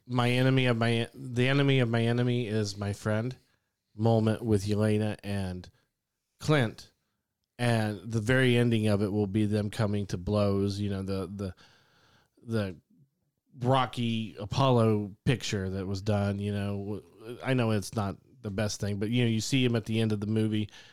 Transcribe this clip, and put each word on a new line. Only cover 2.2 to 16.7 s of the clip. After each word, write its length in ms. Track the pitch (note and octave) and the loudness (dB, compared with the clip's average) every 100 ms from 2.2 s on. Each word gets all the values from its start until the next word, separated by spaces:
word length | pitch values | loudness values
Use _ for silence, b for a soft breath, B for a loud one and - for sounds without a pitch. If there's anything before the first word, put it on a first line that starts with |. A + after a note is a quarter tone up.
| B2 A#2+ A2+ | 0 0 0
is 300 | A2 G2+ G2 | -2 -2 -4
my 160 | G2+ | -6
friend 420 | G2+ A2 G#2+ A#2+ C3 _ _ _ _ _ G#2+ | -4 -2 -2 -4 -8 _ _ _ _ _ 0
moment 460 | A2+ A2+ A2 G#2+ | 2 4 4 0
with 240 | A#2 G#2 G2 | 2 0 2
Yelena 500 | G#2 G#2+ G#2+ G#2+ G2+ | 0 2 2 -2 -6
and 440 | G2+ G2+ F#2+ F#2 F2+ _ _ _ _ _ _ _ | -6 -6 -6 -8 -12 _ _ _ _ _ _ _
Clint. 520 | - D3+ A2+ - - _ _ _ _ _ _ - | 0 2 0 -4 -20 _ _ _ _ _ _ -4
And 400 | B2 A#2 G#2+ G#2 | 0 2 0 -4
the 160 | G2+ A2+ | -4 -4
very 380 | G#2+ B2+ B2+ A#2+ | 2 4 4 4
ending 300 | A#2+ A2+ G#2+ | 4 2 2
of 120 | G2+ | 2
it 80 | G#2 | 2
will 160 | G#2 G2+ | 0 0
be 200 | G#2+ G#2 | 0 0
them 240 | G#2+ G#2 | 0 -2
coming 340 | - G#2+ G#2 G2 | -2 -2 -2 -4
to 100 | F#2+ | -6
blows, 600 | F2+ G#2 G2+ G2 G2+ G2 | -2 2 2 2 0 -2
you 120 | G2+ | -4
know, 120 | G2 | -4
the, 280 | F#2+ F#2+ F2+ | -4 -6 -6
the, 200 | G2+ G2 - b b b b b b b _ A#2+ | -8 -10 -10 b b b b b b b _ -6
the 300 | A2+ G2 F2 _ _ _ _ _ _ _ C3+ | -4 -4 -8 _ _ _ _ _ _ _ -4
Rocky 720 | A#2+ C3+ B2 - A#2 A2+ A2 C2 | 2 2 0 -2 -2 -2 -6 -10
Apollo 720 | G#2 - C3+ B2 A2 G#2+ G#2 F#2+ | -6 0 4 6 4 2 -2 -4
picture 460 | - A#2 - G#2 F#2+ | 0 0 -2 -4 -2
that 160 | F#2+ F#2+ | -4 -4
was 160 | F#2+ | -4
done, 360 | G2 G2+ G2+ G2 | 0 0 0 -2
you 120 | G#2 | -4
know. 480 | G2+ G2+ | -4 -4